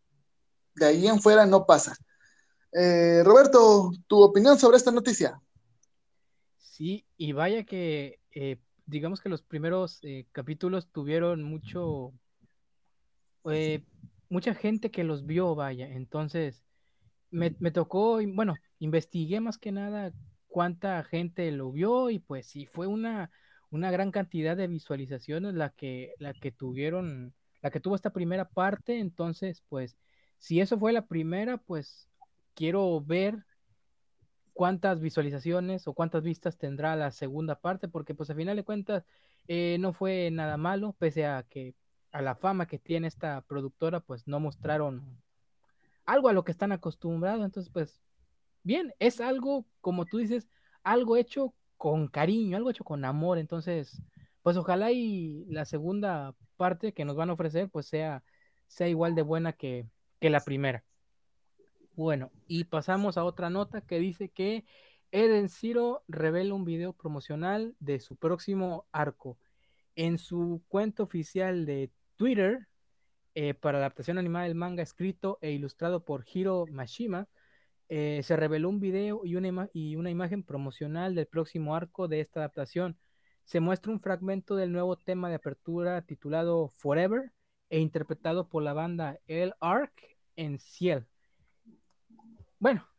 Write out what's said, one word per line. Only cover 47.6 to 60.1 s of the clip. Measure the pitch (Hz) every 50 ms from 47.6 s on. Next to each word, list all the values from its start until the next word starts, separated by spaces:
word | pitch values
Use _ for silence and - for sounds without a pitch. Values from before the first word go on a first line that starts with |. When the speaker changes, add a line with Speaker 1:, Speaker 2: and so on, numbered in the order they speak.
| 175 -
Speaker 2:
pues, | - 180 151 - - _ _ _ _ _ _ _ _ _ _ _ _ _
bien, | - 170 254 359 349 254 - -
es | 202 240 233 -
algo, | 233 254 269 262 240 277 277 269 226 - _ _
como | - 180 180 175 170
tú | 175 208 226
dices, | 233 208 240 233 - _ _ _ _ _ _ _ _
algo | 190 220 247 247 220 226
hecho | 240 240 - - 277 269 254 - _ _ _ _
con | _ - 151 151 160 151
cariño, | 131 - 147 156 175 214 233 220 190 175
algo | 202 240 254
hecho | 226 - 208
con | - 151 143 135
amor. | 131 139 151 160 180 180 165
Entonces, | 156 - 170 165 151 180 170 160 139 - - - - - _ - - _ _ _
pues, | _ 175 175
ojalá | 185 165 185 175 190 214 233
y | 247 247 233 220 202 185 165 156 147 151 196
la | 185 156 156 147
segunda | - - 147 151 175 196 202 208 196 175 147 139 135 - _ - _ _
parte | - 180 180 180 170 - 214
que | - - 147
nos | 143 139
van | 151 165 175
a |
ofrecer, | 170 160 170 160 151 170 196 190
pues, | - 156 143
sea, | - 160 156 156 156 143 127 - _ _ _ _ _ _ _ _ _
sea | - - 175
igual | 175 170 160 170 170 170
de | 165
buena | 151 147 160 165 165 165
que, | - - 147 135 127 123 117 113 - _ _ _